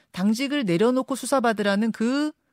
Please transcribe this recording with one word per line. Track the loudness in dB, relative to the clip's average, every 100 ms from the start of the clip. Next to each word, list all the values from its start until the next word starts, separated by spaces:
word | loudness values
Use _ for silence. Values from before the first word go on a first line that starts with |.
| _
당직을 | -4 -2 0 -2 -2 0
내려놓고 | 2 2 2 -2 -6
수사받으라는 | -2 0 0 0 0 0 0
그, | 0 -2 0 -2 -6 _